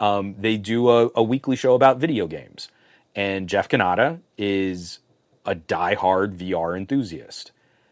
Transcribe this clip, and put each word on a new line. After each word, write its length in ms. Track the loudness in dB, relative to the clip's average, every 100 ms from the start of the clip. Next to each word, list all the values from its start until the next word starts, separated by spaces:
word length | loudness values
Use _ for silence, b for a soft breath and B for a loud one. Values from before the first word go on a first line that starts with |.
Um, 340 | 0 0 -4 -4
they 180 | -2 -2
do 340 | -2 2 6
a, 200 | 6 4
a 80 | 2
weekly 340 | 0 0 -2 0
show 180 | 2
about 240 | 6 6 4
video 280 | -2 -2 -4
games. 420 | -8 -14 -20 -20 b b b b
And 340 | -6 -4 -4 -2
Jeff 200 | -2 0
Cannata 520 | 0 2 2 0 -2 _ -6
is 600 | -2 0 -2 -6 -12 -18 _ _ _ _
a 100 | -8
diehard 760 | -6 -4 -4 -2 0 2 2 0
V 200 | -4 -6
R 220 | -4 -2 -6
enthusiast. 760 | -2 -2 -4 -10 -16 -18 -20 _ _ _ _